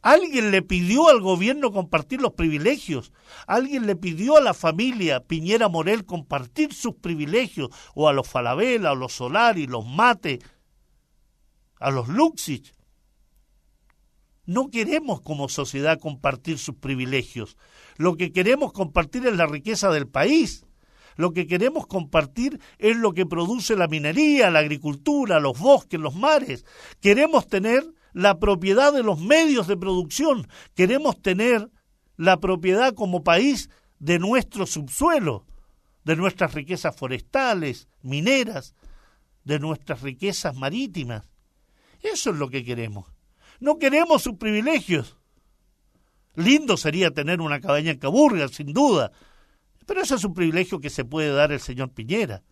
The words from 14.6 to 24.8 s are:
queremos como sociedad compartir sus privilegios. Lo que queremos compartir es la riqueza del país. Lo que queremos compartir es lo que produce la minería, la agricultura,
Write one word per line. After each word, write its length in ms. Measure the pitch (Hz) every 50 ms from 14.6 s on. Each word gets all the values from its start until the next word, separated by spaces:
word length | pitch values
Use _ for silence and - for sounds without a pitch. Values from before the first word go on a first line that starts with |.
| 269 277
queremos 500 | 240 233 214 349 302 320 320 262 190 131
como 280 | - - 156 143 139 127
sociedad 500 | - - 139 - - 139 143 156 160 156
compartir 580 | - 156 139 127 - 143 135 131 _ 170 156
sus 180 | 135 - - 120
privilegios. 840 | _ - 135 135 127 127 127 135 131 120 - - 117 107 - _ _ _ _ _ - - - _
Lo 180 | - 151 180 175
que 160 | 156 185 160
queremos 400 | 151 185 180 214 262 285 302 262
compartir 560 | - 196 190 147 - 175 165 - - 247 262
es 80 | 247 214
la 100 | 170 170
riqueza 460 | 147 151 147 135 214 220 - 202 190
del 160 | 160 147 139
país. 580 | 113 - 135 151 220 302 330 - - - - _ _ _ _ _ _ _ _ _ - _
Lo 160 | - 160 180
que 140 | 160 180 175
queremos 400 | 156 180 175 214 262 311 311 -
compartir 720 | _ 190 190 165 139 - 160 143 135 _ 220 247 277 294 - - - _ _
es 180 | 208 214 233
lo 160 | 233 226 202 165
que 140 | 175 185
produce 480 | 151 170 165 170 185 240 247 185 - 226
la 120 | 190 175
minería, 600 | 160 156 156 147 151 165 269 311 302 294 277 226 185
la 100 | 165 156
agricultura, 800 | 151 147 151 143